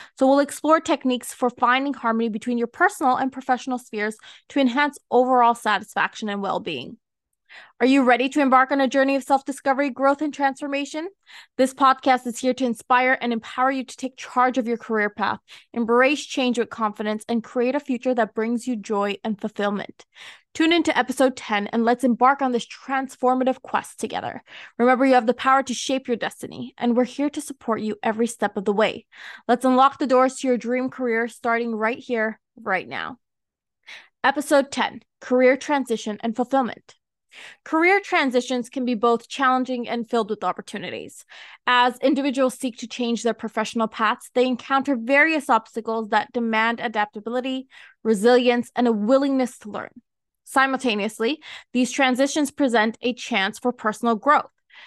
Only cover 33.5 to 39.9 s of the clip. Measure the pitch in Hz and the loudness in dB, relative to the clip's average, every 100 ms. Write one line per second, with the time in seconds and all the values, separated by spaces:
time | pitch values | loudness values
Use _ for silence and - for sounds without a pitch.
33.5 | _ _ _ - - _ - 247 285 285 | _ _ _ -20 -20 _ -2 -2 0 2
34.5 | 285 277 254 208 - _ _ - 254 254 | 2 2 -4 -6 -6 _ _ -2 4 6
35.5 | 262 - 285 247 220 226 202 233 220 240 | 4 0 -2 -2 -4 -6 -6 -6 -4 0
36.5 | 269 233 - _ _ _ _ _ - - | 0 0 -6 _ _ _ _ _ -20 -20
37.5 | - - 320 349 392 392 359 269 247 247 | -18 -4 2 4 2 2 0 2 0 -2
38.5 | 247 240 269 247 226 240 233 - - 269 | -6 -6 -6 -4 0 2 0 -2 -2 0
39.5 | 254 254 247 240 | 2 -2 -4 -4